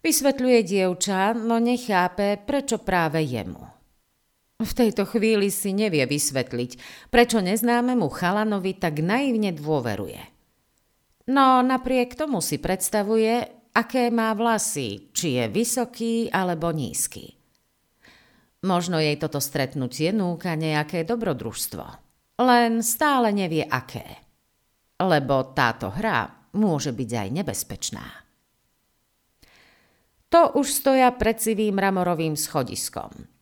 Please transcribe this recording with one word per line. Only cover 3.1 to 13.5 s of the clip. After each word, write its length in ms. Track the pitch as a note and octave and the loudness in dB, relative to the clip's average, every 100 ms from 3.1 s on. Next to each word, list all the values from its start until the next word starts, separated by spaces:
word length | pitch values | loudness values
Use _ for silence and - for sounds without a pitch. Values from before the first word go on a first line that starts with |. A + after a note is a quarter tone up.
| D#3+ | 0
jemu. 400 | D3+ A#2+ F#2 - - - _ _ _ _ _ _ _ _ | -2 -4 -6 -10 -16 -20 _ _ _ _ _ _ _ _
V 140 | A3+ | -4
tejto 320 | - A3+ G#3 F#3+ | 2 2 2 -2
chvíli 480 | A3+ A3 G#3+ G3+ | 0 2 2 2
si 160 | F#3+ G3 | -2 -2
nevie 320 | G3 G#3+ D#3 B2+ | 0 0 2 0
vysvetliť, 960 | D3 - C3 B2 A#2+ B2 - - - - | 0 0 -2 -2 -4 -6 -8 -20 -20 2
prečo 320 | A#3+ A#3+ A3+ | 4 4 2
neznámemu 720 | F3+ G#3+ A#3 A#3+ B3 B3 D3+ | 0 0 2 2 2 0 0
chalanovi 640 | - F3 G3+ G#3+ G3+ F#3 | 0 0 0 0 -2 -4
tak 240 | F#3+ E3+ D3+ | -2 -2 0
naivne 560 | E3 A#3 C#4+ A3+ G#3 | 0 0 0 0 -2
dôveruje. 640 | D#3 D3 D3+ A#2 G2+ F#2+ - - _ _ _ _ _ _ _ _ _ - | -4 0 0 0 -4 -6 -10 -18 _ _ _ _ _ _ _ _ _ 0
No 320 | C4+ C4+ B3+ | 4 6 6
napriek 560 | B3+ C4 B3+ B3+ B3 - | 4 0 0 0 0 -4
tomu 240 | D4+ A3 | -2 -2
si 160 | - C#3 | -2 -4
predstavuje, 880 | E3+ F#3+ - G#3+ G3+ A3+ A3 A#3+ - | -2 -2 0 0 2 2 2 0 -4